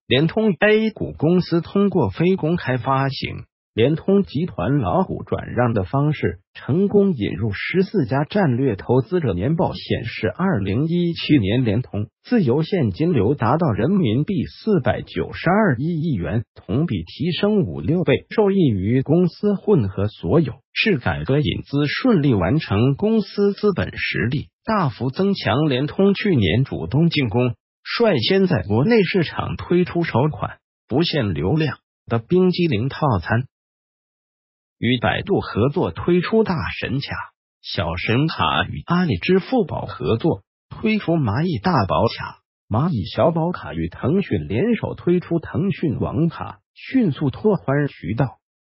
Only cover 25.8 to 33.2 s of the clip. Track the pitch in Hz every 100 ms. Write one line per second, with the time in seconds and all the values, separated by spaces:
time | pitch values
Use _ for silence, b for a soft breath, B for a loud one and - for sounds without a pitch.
25.8 | 147 - 196 196 208 147 90 110 135 -
26.8 | 82 127 170 151 123 117 123 - _ _
27.8 | - - 233 147 - 190 185 127 85 107
28.8 | 156 233 175 196 151 - - 151 - 175
29.8 | 180 175 165 113 151 104 - - _ _
30.8 | _ 123 175 151 104 80 95 156 151 -
31.8 | _ _ - 117 - 180 185 175 170 104
32.8 | 131 - 147 98